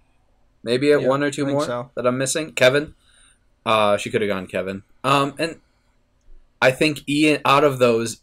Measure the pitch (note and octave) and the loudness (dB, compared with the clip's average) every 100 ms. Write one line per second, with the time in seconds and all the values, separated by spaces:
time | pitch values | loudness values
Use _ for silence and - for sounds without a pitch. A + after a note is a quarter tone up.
0 | _ _ _ _ _ _ A2+ B2 D3 D3 | _ _ _ _ _ _ -4 0 2 2
1 | C3 C#3 D3 C#3 C#3 C#3 D3 A#2+ B2+ - | 2 0 -2 -4 -4 -2 -2 -6 -8 -8
2 | B2 B2+ C3+ - E2 - B2+ C#3 D#3 - | -6 -4 -4 -6 -8 2 2 2 -2 -10
3 | _ _ _ _ _ _ - A2 G#2 G#2 | _ _ _ _ _ _ -2 2 2 0
4 | A#2+ A2 G2+ F#2+ F#2 G2 F#2 G2 - _ | -2 -4 -2 -4 -6 -6 -6 -10 -14 _
5 | C3 C#3 C#3+ C#3 E3 D3+ _ _ _ _ | 0 0 0 -4 -8 -8 _ _ _ _
6 | _ _ - - _ _ B2+ C3 D#3 C#3+ | _ _ -20 -20 _ _ 0 2 -2 -2
7 | - C#3+ D3+ C#3+ - C#3 D3 C3 B2 A2+ | -4 2 2 2 2 4 4 4 2 2
8 | A2+ - | -2 -4